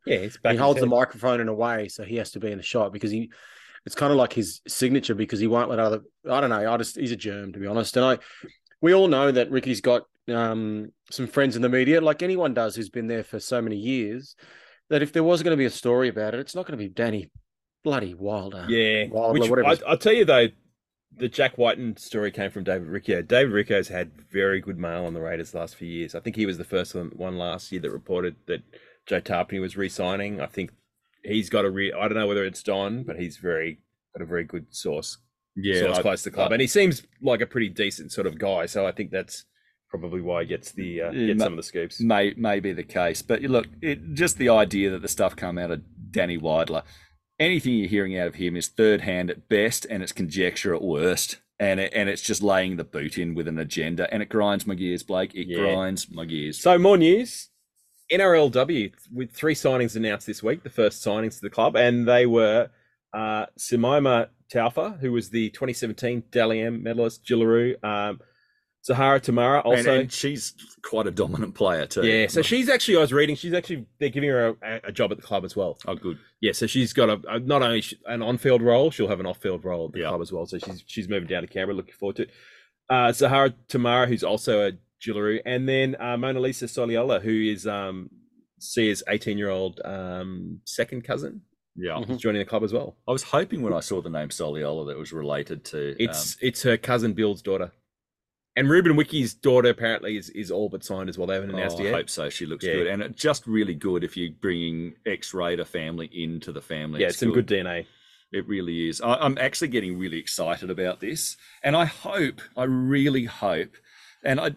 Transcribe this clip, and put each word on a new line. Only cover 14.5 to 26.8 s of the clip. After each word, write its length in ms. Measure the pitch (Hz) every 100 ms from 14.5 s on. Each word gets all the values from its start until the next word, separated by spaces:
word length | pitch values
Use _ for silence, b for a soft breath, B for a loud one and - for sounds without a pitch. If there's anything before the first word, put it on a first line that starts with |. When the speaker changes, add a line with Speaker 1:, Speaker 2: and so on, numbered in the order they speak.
| B B B -
Speaker 2:
that 120 | 147
if 100 | 147
there 100 | 165
was 200 | 160 175
gonna 120 | 165 151
be 80 | 127
a 40 |
story 380 | - 123 123 127
about 260 | 107 107
it, 60 | 117
it's 140 | 143
not 120 | 175 180
gonna 100 | 135
be 120 | 101
Danny 420 | 92 117 107 85 - _ _ _ _
bloody 300 | 156 135 98
Wilder. 520 | 87 101 104 98 95 92
Speaker 1:
Yeah, 380 | 117 110 110 107
Speaker 2:
Wilder, 300 | 110 113 113
Speaker 1:
which 100 | 117
Speaker 2:
whatever. 180 | 127 139
Speaker 1:
I, 220 | 160 -
I'll 60 | 160
tell 140 | 214
you 120 | 226
though, 240 | 170 131 113 - _ _ _ _ _ -
the 120 | 123
Jack 280 | - 131 -
Whiten 400 | 117 - 120 104
story 360 | - 110 104
came 180 | 101 98
from 140 | 101
David 240 | 92 92 82
Riccio. 340 | 95 - 90
David 300 | 85 120 139
Ricco's 340 | 104 104 101 92
had 240 | 92 85 73 -
very 280 | 98 98 95
good 180 | 98 87
mail 260 | 85 85 87
on 80 |
the 60 | 82
Raiders 320 | 82 85 82
the 60 | 87
last 180 | 82 -
few 120 | 85
years. 260 | 85 80 80
I 40 |
think 140 | 113
he 100 | 107
was 140 | 104 85
the 60 |
first 300 | 90 95